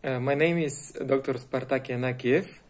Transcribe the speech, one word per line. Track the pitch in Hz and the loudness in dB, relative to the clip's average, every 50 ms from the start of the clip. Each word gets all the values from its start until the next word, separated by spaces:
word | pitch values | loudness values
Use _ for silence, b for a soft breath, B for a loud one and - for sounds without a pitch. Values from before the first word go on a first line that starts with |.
| - | -4
uh, | 143 131 123 | -2 -2 -2
my | 123 135 139 | 2 0 2
name | 143 156 170 170 170 | 4 4 4 4 2
is | 160 143 135 - - - | 0 0 0 -2 -4 -6
Doctor | - - 151 131 135 135 135 - 131 | -6 -8 0 2 0 2 2 -2 -4
Spartak | 117 - - - 131 127 - 135 131 127 | -4 -4 -4 -4 -4 -2 0 -2 -2 0
Yanakiev. | - 127 123 123 127 123 127 - 120 131 170 196 - - - - | -2 -4 -2 0 -2 -2 0 2 4 4 4 2 -2 -12 -18 -20